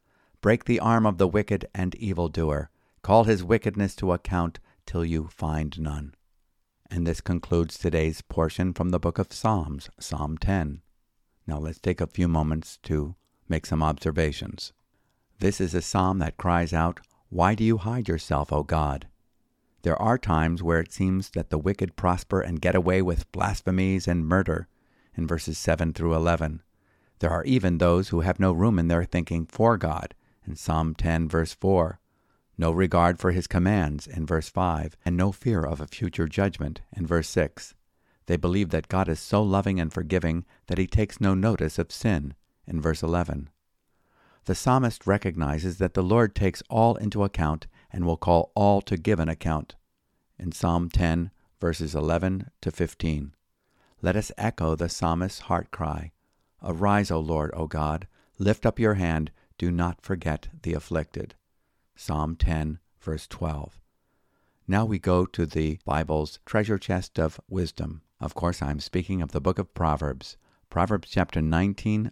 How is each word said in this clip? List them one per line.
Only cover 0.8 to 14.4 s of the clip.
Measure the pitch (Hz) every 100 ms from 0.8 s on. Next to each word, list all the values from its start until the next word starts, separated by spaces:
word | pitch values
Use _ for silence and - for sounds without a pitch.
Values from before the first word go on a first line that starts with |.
arm | 113 117
of | 107 90
the | 92
wicked | 104 101 101 -
and | 98 90 -
evildoer. | 107 87 85 85 78 71 71 _ _ _
Call | - 110
his | 110 101
wickedness | 90 113 107 101 98 -
to | 95
account | 87 - 90 85 - - _ -
till | 85
you | 82 80 76
find | - 78 78 76 78
none. | 76 73 71 - _ _ _ _ _ _ -
And | 87 82
this | 80
concludes | - 87 - 87 82 -
today's | 87 80 80 76
portion | - - 80 - 90
from | 85 87
the | 87
book | 85 90
of | 95
Psalms, | - 110 104 76 71 - -
Psalm | - 76 76 80
ten. | - 95 76 73 - _ _ _ _ _ -
Now | 76
let's | 78 -
take | 92 87
a | 82
few | - 87
moments | 82 78 80 - -
to | - 76 73 - _ _ -
make | 80 -
some | 80
observations. | 78 73 82 78 78 69